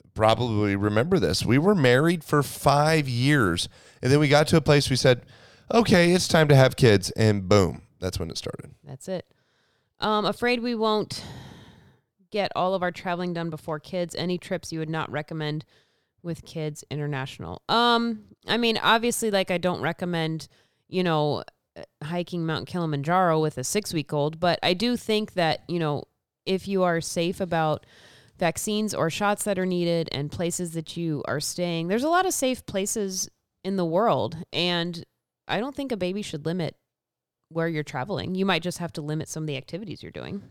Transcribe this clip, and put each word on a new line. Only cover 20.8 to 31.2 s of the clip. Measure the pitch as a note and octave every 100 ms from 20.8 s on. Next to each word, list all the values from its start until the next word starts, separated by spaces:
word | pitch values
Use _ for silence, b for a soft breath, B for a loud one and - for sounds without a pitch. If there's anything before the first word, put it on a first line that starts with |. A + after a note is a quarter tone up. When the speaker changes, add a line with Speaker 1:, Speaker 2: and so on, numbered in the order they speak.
| _
Speaker 2:
you | F#3
know, | F3+ D#3 D3 G#2+ - - _ -
uh, | - -
hiking | D3+ F3 F3 F3 D#3+
Mount | D#3 -
Kilimanjaro | F#3 D#3+ C#3+ C#3 F#3 F3+ D#3+
with | D#3 B2+
a |
six-week-old, | C3 G#3 - E3+ - D3+ D3 D#3+
but | F3 E3
I | D3+
do | F3+ A#3+ B3
think | - G#3+ G#3+
that, | F#3 D#3+ - -
you | F3
know, | D#3 D3 - _ _ _ -
if | F#3+ F#3+
you | F#3+
are | F3+ E3
safe | - F3+ E3+ F#3+
about | F#3 E3 D#3 D3+ b b b b b -
vaccines | E3+ - - G#3 G#3+
or | - D#3+
shots | - G#3 G#3 G#3+
that | F#3
are | F#3
needed | F3+ E3+ E3+ -
and | - D3
places | - F3 - F3
that | D#3+ D#3 F3
you | E3 C#3+